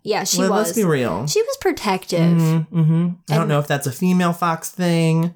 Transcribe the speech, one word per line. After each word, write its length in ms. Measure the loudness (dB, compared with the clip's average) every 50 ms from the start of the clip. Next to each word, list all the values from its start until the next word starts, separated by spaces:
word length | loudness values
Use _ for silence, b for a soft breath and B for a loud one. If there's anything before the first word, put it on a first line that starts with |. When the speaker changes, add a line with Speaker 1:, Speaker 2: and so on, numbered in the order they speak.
| -6
Speaker 1:
Yeah, 200 | -4 -4 -2 -2
she 140 | -2 0 0
Speaker 2:
Let, 120 | 2 2
Speaker 1:
was. 160 | 2 2 0 0
Speaker 2:
let's 80 | 0 0
be 60 | 2
real. 420 | 2 2 2 0 0 -2 -4 -4
Speaker 1:
She 160 | -2 -2 -2 -2
was 140 | -2 -4 -4
protective. 800 | -2 -2 -2 -2 -2 -2 -4 -4 -4 -4 -2 0 2 2 4 4
Speaker 2:
Mm-hmm, 400 | 2 2 2 0 -2 -2 0 0
mm-hmm. 280 | 2 2 2 2 2 0 -2 -6 _ -2
I 40 | 0
don't 80 | 0 0
Speaker 1:
And 60 | 2
Speaker 2:
know 100 | 0 0
if 80 | 0
that's 200 | -2 -4 -4 -4
a 60 | -6 -4
female 400 | -2 0 0 2 2 2 0 0
fox 380 | -2 -2 -2 -2 -4 -6 -10
thing. 640 | -6 -2 0 0 2 2 2 2 2 2 0 -2 -4